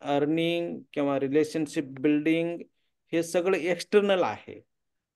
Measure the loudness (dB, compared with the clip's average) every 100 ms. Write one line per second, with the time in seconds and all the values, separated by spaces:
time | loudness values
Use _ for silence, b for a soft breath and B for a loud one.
0 | -2 0 2 2 0 0 -4 -8 -10 -4
1 | -2 0 0 2 2 0 -4 -4 -6 -2
2 | 0 2 2 0 0 -6 -12 _ _ _
3 | _ -4 -2 0 0 0 0 -4 2 2
4 | 4 2 0 -4 -10 -18 -20 _ _ _
5 | _